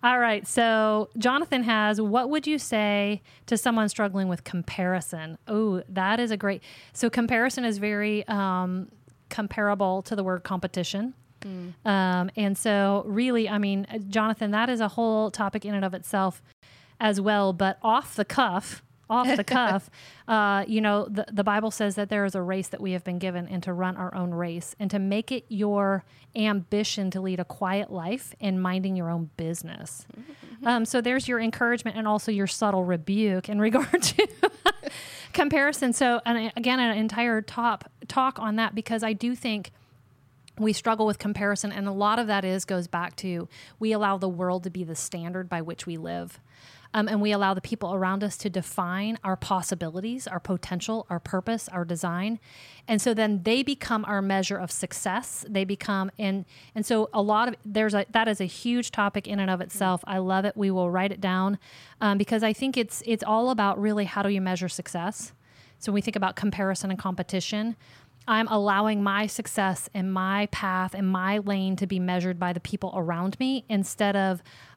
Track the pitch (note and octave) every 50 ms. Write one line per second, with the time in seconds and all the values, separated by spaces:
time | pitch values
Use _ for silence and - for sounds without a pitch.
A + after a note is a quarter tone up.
0 | - A#3+ B3 B3 A#3+ A#3 G#3+ G#3 G#3 - - B3+ A#3 A3+ A3+ A3 G#3+ G#3+ G#3+ G#3+
1 | G#3+ - - A#3 G#3 B3 B3+ C#4+ E4+ - C#4+ B3+ A#3+ A3+ A3+ G#3+ G#3+ G#3 G#3+ G#3
2 | A3 G#3 G3+ A#3+ B3+ C4 D4 D#4 C#4+ D4+ D#4 C#4+ - - A#3 G#3+ G#3+ G#3 G3+ G3+
3 | G3+ G3+ G#3 G3+ _ - - - - - A#3+ G#3+ - B3+ A#3 A3 G#3+ G#3 - -
4 | G#3+ G3+ F#3+ G3 F#3+ F#3 F3 E3 - - - F3+ E3+ - - - F#3 F3+ F#3 F3+
5 | D#3 - - D#3+ D#3 D#3+ E3 - _ - A3 G#3+ A3 G#3+ F#3 F3+ - - F#3 F#3+
6 | F#3 G3 G#3+ A#3 A#3+ A3+ A3 G3 G#3 G3 G3 - - - - - - - - -
7 | - A#3 A3+ A#3 A#3 A3+ B3+ A3+ A#3 C4+ - - B3 A#3 G#3+ G3+ G3+ G#3+ G#3 G#3
8 | G#3 G#3+ G#3+ G#3 G#3+ - A3 G3+ G3 F#3+ F#3 F#3 F#3 F3+ F#3 F#3 F#3 - - -
9 | _ - - _ _ _ - - G#3+ G3 - - G#3 G#3 G3+ F#3+ G3+ F#3 F#3 G3
10 | F#3+ - A#3 G3+ F#3+ F#3 F#3 F3 - - G3 F#3 E3+ F3+ - F#3 F3 - - G3
11 | A3 B3+ C4 - - _ _ _ - G3+ F#3+ F3+ F3+ F3+ F3 - - A3 G3+ F#3+
12 | F#3+ F#3 F3+ F3+ F3+ F#3+ - A3 G#3 G3 G3 - - A3+ G#3 G3+ G3 G3 G3 G3+
13 | - G#3+ G3 G#3+ B3 B3+ B3 A#3 A3 F#3+ G#3+ G3+ G#3 G3 G3 G3 G3 - A3 A3
14 | G3+ G3 G3 A3 G#3+ A3 A3 - A3 G#3 G3+ G#3+ A#3 A#3+ A#3+ A3+ A3 G3+ - -
15 | A#3 A3+ A3 G#3+ G#3+ G#3 - - G#3+ G3 - G#3+ - G3+ G#3 G3 F#3+ F#3+ F3+ F3+
16 | E3+ - - G3+ F#3+ F#3+ F3 - - _ _ _ - - - - - _ _ _
17 | - G#3+ G#3 G3 F#3+ G#3+ G#3 G#3 G3 F#3+ F#3 E3+ G3 F#3+ G3 - - A3 A3 C4
18 | - - - - G3+ - - - B3+ G#3+ F3+ F#3+ - - - - - _ _ _
19 | _ _ - A#3+ B3 B3+ C#4 A#3 G3+ - B3 B3+ B3 G#3+ F#3+ G3 - - - -
20 | - - - - - - A3+ G#3+ G#3 G3+ G3+ G3 G3+ - A3 A3 G#3+ G#3 G#3 G#3
21 | G#3 - G#3 G3 G#3 - A3 G3+ G3 G#3 G3+ G#3+ A3 A3 G#3 - A3 G3+ F#3+ -
22 | G#3 G3+ G#3+ G#3 G3+ G3 F#3 G3 F3+ F3 F#3+ F#3+ F#3 - - - G3+ F#3+ F#3 F3+
23 | - F#3 F3 F3+ F3+ F#3 F3+ F3 F3 - F#3+ F3+ E3+ F#3+ F3+ F3 F#3 F#3 F3+ -
24 | F#3 F3+ - F#3+ F3+ F3+ E3+ E3+ F3 E3+ E3+ E3+ E3 - - _ G#3 F#3+ G3 G3+
25 | F#3+ G3 G3+ G#3+ A3+ - C4 A#3+ - _ A3+ G3 G#3+ G#3 G3+ G3+ G3+ G3 G3 F#3+
26 | - _ - - - - _ A3 G#3+ G#3+ G#3 G3 F3 _ - G#3 G#3+ - - G#3+
27 | G3 F#3 F3+ F#3+ F#3+ F#3+ F#3 F3+ F3 - - - G#3 F#3 F#3+ G3 G#3 - - F#3
28 | E3 F3 A3 C4 - - - _ A3+ G3 F#3+ F#3 F#3 F3+ F3+ F#3+ F#3 F#3+ F#3+ F#3
29 | E3+ E3 E3+ E3 E3 D3+ _ - E3 D#3+ E3+ E3 - D#3+ - - - D#3 - -
30 | - - - - B3 D#4 C#4+ - - - A#3+ A3 B3+ A#3 B3 A#3 A3+ - - B3
31 | A3+ A#3+ B3+ C4+ B3+ - B3 A#3 A3+ A3+ - - B3 A#3 A#3+ A#3 - A3+ F#3+ A3
32 | A3 G#3+ G#3 G#3+ - - G#3+ G3+ G3 F#3+ - - A3+ G#3 G3 F#3 F3+ F3+ F3+ E3
33 | D#3 - G3 G#3 A3 G#3 F#3 F#3 - - G#3 G#3 G#3 A3 A3 C4 C#4+ - - F4+
34 | F4 - - - G#4+ - - - - F#4+ - - - F4+ - - - C#4+ - -
35 | - - - - - - - - D4+ D4 - C#4 C#4 C#4+ D4 - C#4 B3 A#3 -
36 | C4+ B3 A#3+ A#3 - A#3+ A#3 A#3 A3 A3+ - A#3+ A#3 B3 B3+ C4 B3 A#3 G#3+ G#3
37 | A3 A3 G#3 A3+ A#3+ A#3+ A3+ A3 G#3+ - - - A#3 A#3+ G#3+ - - - _ _
38 | - - - C4+ C4 C4 C4 - A3+ G#3+ G#3+ A3 A3+ G#3 - A3 G#3+ - A#3 A3
39 | A3+ A3 A3 G3+ A3+ A#3+ B3 A#3 - B3 G#3+ G#3 F3+ - - _ - _ _ _
40 | _ _ _ _ _ _ _ _ _ - _ - G#3+ A3 G#3 - - A3+ A3+ G#3+
41 | A3 G#3+ G#3 - - G#3 G#3 F#3 G3+ G3+ G3+ G3 - G3+ - - G3 G3+ G3 G3
42 | G3+ G#3 G#3+ A#3 A#3+ G#3+ G#3 G3 F#3+ F#3 F#3 F#3+ - - G3 F3+ F3 E3+ - E3+
43 | F3 F3+ - - - F#3+ F3 E3+ F3 - - - - - - _ A3 A3 A3 G#3
44 | G#3 G3 G3 F#3+ F#3+ F#3+ F3+ E3 F3+ F3+ F3+ F#3 F3 F#3+ E3 F#3 F3 D#3+ D#3+ -
45 | - - - F3 E3 E3+ F3+ F#3 F#3 F3 F3+ E3+ E3 E3 E3 - - F3+ E3+ D#3+
46 | D#3+ E3+ E3+ F3 F3 F3 - - _ _ - - - - - - - - - G#3+
47 | G#3 F#3 A3 G#3 G#3 G#3+ G#3 G3+ G3+ F#3+ G3 F#3 - - A#3+ - G#3 F3 F#3+ F#3+
48 | F#3+ F#3 F#3+ G3 G#3 G#3 - - - G#3 F3 F#3+ E3 - - - F#3 F3 F3+ F#3+
49 | G3+ G#3+ A3+ - - G3 F#3+ - - - G3 F#3 E3+ - G3 E3+ F3 D#3+ D#3 F#3
50 | F#3+ A3+ A#3+ C4 B3 G3 F#3 F3+ - - F#3 E3+ - - F#3 F3 - - A3 A3+
51 | G3+ _ F3+ E3+ - - - F#3 F#3 A3+ A3+ A3+ - - F#3 F3+ F3 E3 F3 E3
52 | - F3+ E3+ F3 F#3+ G#3+ A#3 G#3+ _ - - - - - - - _ - A3+ G#3
53 | - B3+ A3+ G#3+ A3 G#3 G#3 F#3+ E3+ A3 A3+ C4 C#4 C#4+ C#4 - - - A#3+ G#3+
54 | G#3 - G#3 G3+ G3 G3 G3 F#3+ F#3+ - G3+ G3 F#3 E3 - - - F3+ - -
55 | - G3+ F3+ A3+ B3+ - - - - - G#3+ G3 G3 F#3+ G3+ G3 - - G3+ F#3+
56 | F#3+ F#3+ - - G#3+ G3 F#3+ G3 F3+ _ - - - - _ A3 G#3 - A#3+ A3
57 | G#3+ - - A3 G3+ G#3 G#3+ G#3+ A#3 B3 G#3+ - _ G#3 G3+ G#3+ A3 G#3+ G3+ G3+
58 | G3 _ - A3+ A3+ A3 G#3 G3 F#3+ F3 - - - A#3+ A#3+ A#3+ A#3+ - - -
59 | G3+ G3+ - G3+ G3 - G#3 G3+ G3 F#3 F#3 F3 F3+ F3 - - G3 F#3 F#3 F3
60 | - - G3 F#3+ F#3 F#3 F#3+ F#3+ G3 G#3 - G#3+ G3+ G3 F#3+ F#3 F3+ F3 F3 F#3
61 | F#3+ G3 G3 - G3 F#3+ F#3 F#3 F#3+ G3 G#3 F#3+ _ - - - - - - _
62 | A3 G#3 G3+ G3 G#3 - A3+ A3 A3+ A3 G#3+ - C4 C4+ B3+ B3+ A3+ G3 - -
63 | - A#3 A#3 G#3+ - - G#3+ A3 A#3+ B3+ C4 A3 G#3 G3 F#3+ G3 G3+ G#3+ G#3+ G#3
64 | G3+ F3+ - G#3 G3+ G3+ G3+ G3 F#3+ F#3 F#3 F3 F#3 F3+ - - F3+ - - F3
65 | E3+ G3 A3 - - - - _ _ _ _ - - - _ _ - - G3+ G#3
66 | G3 - G3+ G#3 G3 F#3 - - - G#3 F#3+ - G3+ F#3+ F#3+ - - F#3+ F#3 F#3
67 | - F#3+ F#3 - F3+ - - F#3 F3 - G#3+ G#3 G#3+ A#3 A3+ - - - - -
68 | - _ _ _ - - A3 A3 A3+ - A3 G#3 G3+ G#3 G3 G3 G#3+ A3 G#3+ G3+
69 | G3+ G3+ G3 G3+ G#3+ G#3 - - G#3 - - - G3 F#3+ F#3 - - - _ G3+
70 | F#3 F#3+ F#3+ F#3 F#3 F#3+ G3 G3+ G#3 G#3 - - - F#3+ F#3 F#3 F#3 F#3 - G3
71 | G3 F#3 F#3+ F#3 F#3 F#3+ G3+ G#3+ G3 G3 G3+ G3 F#3+ F#3+ F#3+ F3+ G3+ F3+ G3 F3+
72 | F3+ F3+ F3+ F3+ F3 F#3 F3+ E3+ F3+ F3+ F3 E3+ - - - G3 - F#3 - F#3+
73 | E3+ E3 E3+ E3 F3+ F#3+ G3 - B3+ C4 C4+ B3+ - _ A3 G3 F#3+ - - -
74 | G#3+ G3+ G3 G3+ F#3+ F#3+ F#3 F3 - - - - - - -